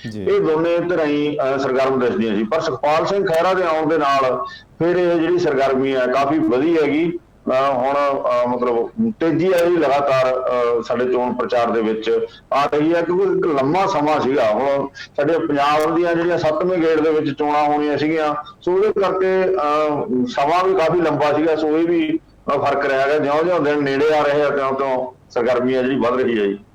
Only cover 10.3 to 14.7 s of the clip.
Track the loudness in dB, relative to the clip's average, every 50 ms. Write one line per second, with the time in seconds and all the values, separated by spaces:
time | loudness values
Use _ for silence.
10.3 | 0 -2 -2 -2 -2 0 0 0 0 -2 -2 -2 -4 -2 -2 0 0 0 -2 -2
11.3 | -4 -4 -4 -2 -2 0 0 0 0 0 0 -2 -2 -2 -2 -2 -2 -2 -2 -4
12.3 | -8 -14 -10 -4 -2 -2 0 0 0 0 0 0 0 0 0 0 0 0 0 0
13.3 | 0 0 0 0 0 0 0 0 0 0 0 0 0 0 0 0 0 0 0 0
14.3 | 0 2 2 2 0 0 0 0